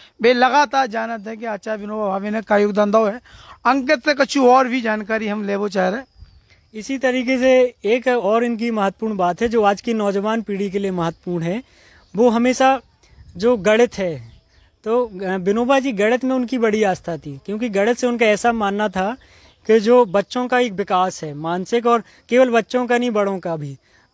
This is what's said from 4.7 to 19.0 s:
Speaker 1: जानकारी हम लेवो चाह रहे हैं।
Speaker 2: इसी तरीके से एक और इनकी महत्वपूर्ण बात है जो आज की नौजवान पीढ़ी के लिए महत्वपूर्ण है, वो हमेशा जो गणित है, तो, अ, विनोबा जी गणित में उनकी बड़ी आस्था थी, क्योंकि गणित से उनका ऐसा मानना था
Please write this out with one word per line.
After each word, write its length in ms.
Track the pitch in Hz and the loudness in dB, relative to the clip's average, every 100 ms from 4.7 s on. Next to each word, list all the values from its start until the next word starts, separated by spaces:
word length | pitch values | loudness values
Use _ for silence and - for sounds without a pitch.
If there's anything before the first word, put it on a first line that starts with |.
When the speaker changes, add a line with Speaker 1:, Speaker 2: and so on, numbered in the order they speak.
| 254 | 0
Speaker 1:
जानकारी 460 | 226 214 202 220 214 | -2 -4 -2 -4 -4
हम 160 | 208 | -4
लेवो 260 | 202 202 208 | -4 -4 -2
चाह 200 | 190 185 | 0 0
रहे 100 | 220 | -2
हैं। 80 | 262 _ - _ _ _ _ | -8 _ -20 _ _ _ _
Speaker 2:
इसी 240 | 220 208 269 | -14 -8 -4
तरीके 400 | 262 247 247 262 | -2 0 0 2
से 360 | 262 254 254 - 202 | 4 4 4 0 -2
एक 220 | 247 240 | 0 0
और 360 | 247 190 220 | 0 2 2
इनकी 280 | 240 226 233 | 0 -2 -2
महत्वपूर्ण 440 | 220 196 - 220 208 | -2 -2 -2 -6 -2
बात 260 | 175 175 | -2 -2
है 60 | 233 | -2
जो 160 | 226 | 2
आज 180 | 208 202 | 2 0
की 120 | - | -2
नौजवान 480 | 226 202 196 208 226 | -2 -2 -2 -2 -4
पीढ़ी 280 | 208 196 202 | -4 -4 -4
के 100 | 190 | -4
लिए 120 | 196 | -4
महत्वपूर्ण 520 | 185 165 165 - 175 | -2 -4 -6 -6 -4
है, 200 | 165 202 - _ _ _ _ 180 | -4 -6 -8 _ _ _ _ 2
वो 140 | 247 | 2
हमेशा 520 | 226 240 247 262 269 - _ _ - - 170 | 4 2 2 2 2 -4 _ _ -20 -20 -4
जो 200 | 220 247 | 0 0
गणित 400 | 180 220 240 - | 2 4 2 0
है, 340 | 185 143 117 - _ _ _ _ | -6 -6 -14 -20 _ _ _ _
तो, 280 | 214 233 240 185 190 | -4 -2 -2 -6 -6
अ, 100 | 190 | -4
विनोबा 440 | 180 220 240 269 | -2 0 2 2
जी 120 | 269 | 0
गणित 340 | 202 214 247 254 | 0 0 0 0
में 100 | 262 | -2
उनकी 220 | 240 254 | -2 -2
बड़ी 260 | 226 214 | 0 2
आस्था 340 | 208 180 - 160 | 0 -2 -6 -10
थी, 220 | 147 139 - | -10 -14 -10
क्योंकि 240 | 208 240 | -6 -4
गणित 280 | 196 208 247 | 0 0 0
से 100 | 247 | -2
उनका 180 | 240 220 | 2 2
ऐसा 260 | 208 240 | 2 0
मानना 380 | 226 202 202 214 | 0 -2 -2 -4
था 280 | 190 | -4